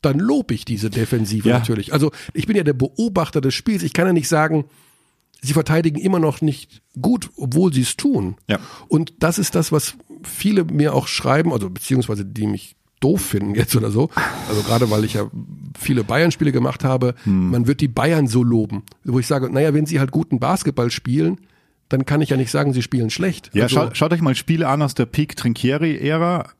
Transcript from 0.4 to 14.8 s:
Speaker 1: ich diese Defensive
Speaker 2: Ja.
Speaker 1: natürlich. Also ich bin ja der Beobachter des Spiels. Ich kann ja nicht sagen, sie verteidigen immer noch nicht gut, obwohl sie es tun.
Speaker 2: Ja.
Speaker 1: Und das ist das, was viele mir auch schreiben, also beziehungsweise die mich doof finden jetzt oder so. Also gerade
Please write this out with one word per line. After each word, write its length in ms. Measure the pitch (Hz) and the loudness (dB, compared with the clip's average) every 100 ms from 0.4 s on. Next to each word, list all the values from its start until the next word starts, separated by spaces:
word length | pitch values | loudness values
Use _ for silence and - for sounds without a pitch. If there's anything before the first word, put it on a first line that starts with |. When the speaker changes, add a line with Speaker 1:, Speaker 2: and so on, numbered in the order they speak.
| - 113 | 0 -6
Speaker 1:
ich 100 | - | -4
diese 240 | 110 107 | -4 -2
Defensive 580 | 101 113 123 104 110 113 | -2 -2 0 0 0 2
Speaker 2:
Ja. 120 | 123 | 2
Speaker 1:
natürlich. 340 | 113 113 - | 2 -2 -2
Also 160 | 151 151 - - | 0 0 -2 -12
ich 140 | - - | -6 0
bin 80 | 202 | 2
ja 80 | |
der 100 | 147 | 2
Beobachter 640 | 131 135 - 226 185 156 156 | 0 -2 0 -2 0 -2 0
des 140 | 135 | 0
Spiels. 300 | - - 202 | -2 -2 -2
Ich 100 | 165 | -2
kann 140 | - 180 | 0 2
ja 60 | |
nicht 140 | 170 131 | 2 2
sagen, 380 | 156 156 156 139 _ _ _ _ _ _ _ | 0 2 0 -2 _ _ _ _ _ _ _
sie 100 | 127 | -2
verteidigen 460 | 147 143 156 165 147 | 0 2 2 2 0
immer 160 | 190 185 | 0 2
noch 240 | 156 - | 2 0
nicht 400 | 156 135 - - _ - | -2 -2 -10 -20 _ -4
gut, 300 | 135 247 - - | 0 0 -2 -8
obwohl 340 | 131 139 185 | -2 2 4
sie 100 | 131 | 2
es 160 | 123 - | 0 0
tun. 360 | 285 247 92 101 - | 0 0 -2 -6 -4
Speaker 2:
Ja. 100 | 104 - - - | -4 -4 -20 0
Speaker 1:
Und 260 | 151 165 - | 0 0 -2
das 180 | 160 175 | -2 0
ist 160 | 180 | -2
das, 180 | 180 160 | 0 0
was 220 | 156 - - - - | 0 -2 -10 -20 -18
viele 400 | - - 202 202 | -14 -4 0 2
mir 320 | 165 151 151 135 | 0 0 2 0
auch 120 | 135 | -2
schreiben, 460 | - 131 139 165 | -4 0 2 2
also 160 | 127 98 | 0 -4
beziehungsweise 560 | 90 - 131 117 104 98 | -8 0 0 0 -4 -6
die 220 | 107 107 | -4 -2
mich 280 | 98 - _ _ _ | -4 -8 _ _ _
doof 220 | 135 190 | 0 0
finden 320 | - 101 98 | 0 -2 0
jetzt 220 | 104 - 120 | 0 2 2
oder 160 | 110 | 0
so. 180 | 104 151 - - - - | 0 0 0 -4 -6 -6
Also 140 | 107 | -4
gerade 260 | 101 117 | 0 2